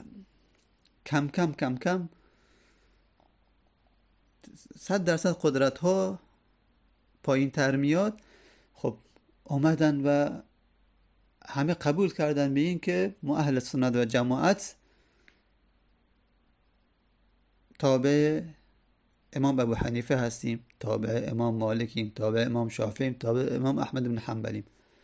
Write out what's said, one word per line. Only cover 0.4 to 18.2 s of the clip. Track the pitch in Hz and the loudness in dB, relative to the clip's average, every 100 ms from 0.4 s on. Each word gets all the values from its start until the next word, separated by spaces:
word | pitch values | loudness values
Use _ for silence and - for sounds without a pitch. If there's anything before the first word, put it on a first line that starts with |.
| _ _ _ _ _ _ - | _ _ _ _ _ _ -2
کم | 147 143 | -2 0
کم، | 185 170 | -2 -2
کم | 147 135 127 | -2 -4 -2
کم | 170 185 170 - _ _ _ _ _ _ _ _ _ _ _ _ _ _ _ _ _ _ _ _ _ _ - - - - | -2 -2 -4 -12 _ _ _ _ _ _ _ _ _ _ _ _ _ _ _ _ _ _ _ _ _ _ -20 -20 -20 -14
صد | - 196 | -2 0
درصد | 175 160 185 165 | 2 2 0 2
قدرت | 156 135 135 - | 0 4 2 2
ها | 180 190 190 190 - _ _ _ _ _ _ _ _ _ | 0 2 0 -4 -14 _ _ _ _ _ _ _ _ _
پایین | - 135 139 | 0 2 2
تر | 147 135 135 | 0 2 2
میاد. | 143 165 214 214 - - - _ _ | 2 2 0 -4 -18 -20 -20 _ _
خب، | - 127 113 _ _ _ _ | -8 -6 -6 _ _ _ _
آمدن | - 143 156 156 156 143 | -6 0 2 4 2 2
و | 139 143 147 - - _ _ _ _ _ _ _ _ _ - | 2 2 0 -4 -14 _ _ _ _ _ _ _ _ _ -8
همه | 139 147 | -4 -2
قبول | 170 147 156 190 | 0 0 2 0
کردن | - 151 143 139 | 0 0 2 2
به | 139 | 2
این | 165 175 | 0 0
که | - 180 196 - | -2 0 -2 -4
ما | 139 151 | -4 0
اهل | 143 127 | 0 0
سنت | 127 135 127 120 | 0 0 2 2
و | 117 | 2
جماعت | 123 123 131 165 196 - - _ _ _ _ _ _ _ _ _ _ _ _ _ _ _ _ _ _ _ _ _ _ _ _ _ _ _ _ _ - | 0 0 2 2 2 -2 -10 _ _ _ _ _ _ _ _ _ _ _ _ _ _ _ _ _ _ _ _ _ _ _ _ _ _ _ _ _ 0
تابع | 139 131 139 147 | 2 4 4 4